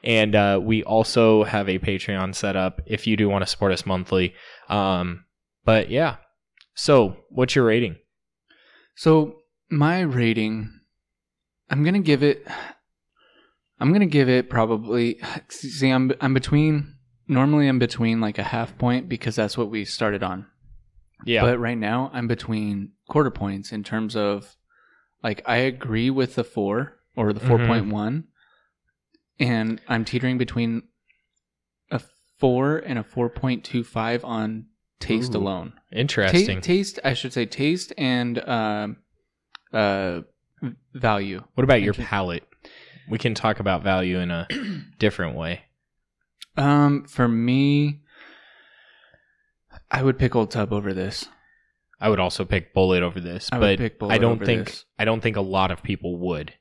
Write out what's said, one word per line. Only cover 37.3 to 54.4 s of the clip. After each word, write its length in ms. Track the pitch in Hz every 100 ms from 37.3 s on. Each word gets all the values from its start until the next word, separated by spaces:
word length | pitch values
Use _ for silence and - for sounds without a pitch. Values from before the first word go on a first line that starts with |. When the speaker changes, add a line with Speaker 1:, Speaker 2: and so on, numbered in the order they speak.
Speaker 2:
say 100 | 123 110
taste 460 | - 143 180 - -
and, 400 | 135 123 120 120 -
um, 480 | 120 107 104 104 117 _ _ _ _ _ - _
uh, 480 | 110 104 98 95 87 82 _ _ _
v-, 120 | 131 - _
value. 480 | 135 120 104 98 92 -
Speaker 1:
What 100 | -
about 160 | 131 123
your 100 | 101
Speaker 2:
Actually 120 | 104 113
Speaker 1:
palate? 380 | 101 92 85 _ _ - - - - -
We 100 | 110
can 160 | 120
talk 260 | 107 110 104
about 220 | 98 90
value 360 | 95 95 90 90
in 100 | 87
a 180 | 85 - 285 208
<clears throat> 260 | 170 - _
different 380 | 107 - 85 64
way. 260 | 80 87 _ _ _ _ _ _ _ _ - -
Speaker 2:
Um, 480 | 143 147 147 143
for 240 | - - 120
me, 720 | 113 120 131 139 143 147 147 _ _ - - _ _ _ _ _ _ _ _ _ _ _ _ _ - _
I 120 | 135
would 160 | 135 127
pick 160 | 127 120
Old 140 | 107
Tub 220 | 117 101
over 200 | 104 101
this. 340 | 92 98 - - _ _ _ _ _ _ _
Speaker 1:
I 80 | 104
would 120 | 98
also 240 | 92 -
pick 300 | 92 98 -
Bulleit 280 | - 92 90
over 180 | 87 95
this, 280 | 87 87 -
Speaker 2:
I 60 | 123
would 200 | 104 98
Speaker 1:
but 40 |
Speaker 2:
pick 180 | 117 -
Bulleit 120 | 104
Speaker 1:
I 60 | 113
don't 140 | 117
Speaker 2:
over 100 | 113